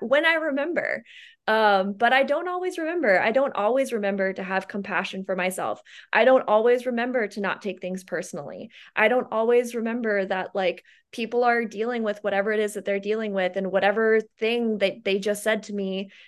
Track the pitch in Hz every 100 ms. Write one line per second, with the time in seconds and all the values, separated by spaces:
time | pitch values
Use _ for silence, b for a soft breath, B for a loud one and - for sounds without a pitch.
0 | 226 277 330 330 311 277 302 320 - -
1 | - B B B - 220 214 196 196 202
2 | 233 262 269 294 359 359 370 330 320 349
3 | 254 185 170 262 277 - 208 262 254 233
4 | 202 196 190 190 185 190 190 208 196 175
5 | 190 190 190 185 180 185 131 107 - B
6 | B 202 240 262 - 214 233 247 247 233
7 | 247 247 208 208 190 - 208 180 180 185
8 | - 165 180 170 143 - 226 B B -
9 | 214 247 - 220 226 240 240 233 226 240
10 | 220 202 190 190 175 196 185 - _ b
11 | _ - 220 240 247 233 233 208 226 240
12 | 214 208 208 196 202 214 214 214 196 202
13 | 202 220 214 196 185 190 190 190 196 208
14 | 220 220 220 - 220 240 233 208 196 233
15 | 202 196 202 208 220 214 208 202 190 190
16 | 196 B